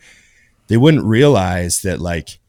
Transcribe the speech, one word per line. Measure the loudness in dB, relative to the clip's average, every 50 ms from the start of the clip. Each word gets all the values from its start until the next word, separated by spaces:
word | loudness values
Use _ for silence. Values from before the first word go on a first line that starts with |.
| _ _ _ _ _ _ _ _ _ _ _ _ _ -2
they | 0
wouldn't | 2 4 4 2 2 0
realize | 0 2 2 4 4 2 2 0 -2 -2 -4 -4 -4 -6 -4
that, | -4 -4 -6 -4
like, | -6 -6 -6 -8 -8 -12 -18 _ _